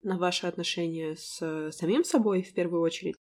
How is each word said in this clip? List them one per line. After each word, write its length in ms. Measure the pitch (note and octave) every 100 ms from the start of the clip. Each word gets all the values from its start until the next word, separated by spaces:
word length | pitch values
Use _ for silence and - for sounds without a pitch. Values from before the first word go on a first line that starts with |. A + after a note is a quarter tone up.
| G#3+
на 120 | F#3+
ваши 280 | F3+ F3 F3+
отношения 680 | E3+ E3+ - E3+ E3 D#3+ D#3
с 540 | - - E3 D#3 D#3
самим 320 | D#3 E3 A#3+
собой 380 | E4+ D4 G#3+ F#3+
в 120 | F#3
первую 260 | - F3 F3
очередь 360 | E3 E3 F3+ D#3